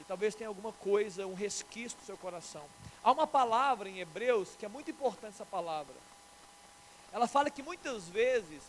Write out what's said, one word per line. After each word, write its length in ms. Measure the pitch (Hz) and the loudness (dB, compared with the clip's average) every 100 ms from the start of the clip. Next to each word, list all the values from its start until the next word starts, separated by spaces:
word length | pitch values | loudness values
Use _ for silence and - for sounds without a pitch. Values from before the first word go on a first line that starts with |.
e 20 | |
talvez 320 | 151 185 208 208 | -8 0 0 0
tenha 140 | 220 | -6
alguma 240 | 196 214 | -8 -8
coisa, 520 | - 190 202 208 175 190 | -6 2 4 4 -2 -6
um 80 | |
resquício 640 | 185 202 - - 214 240 - | -4 -4 -4 -8 -10 -10 -10
do 80 | - | -12
seu 120 | 196 | -10
coração. 460 | 185 175 156 156 147 - - - | -8 -10 -10 -14 -14 -16 -16 2
Há 100 | 226 | 4
uma 160 | 269 302 | 6 6
palavra 640 | 277 240 226 277 233 196 | 6 6 6 4 2 -2
em 100 | 190 | -6
Hebreus, 500 | 175 156 240 233 180 - | -8 0 4 4 2 -6
que 60 | 208 | -12
é 40 | |
muito 220 | 247 311 | -10 -10
importante 440 | 311 262 185 214 196 | -2 -2 -2 -8 -12
essa 100 | 208 | -6
palavra. 500 | 190 170 156 139 127 - - - - - - - - - - - | -4 -2 -4 -6 -12 -20 -20 -20 -20 -20 -20 -20 -20 -20 -20 -8
Ela 140 | 202 233 | 0 2
fala 220 | 285 285 | 4 2
que 140 | 285 | 0
muitas 440 | 277 349 302 233 170 | -8 -8 -6 -6 -4
vezes 540 | 190 247 247 175 151 | 2 4 4 0 -10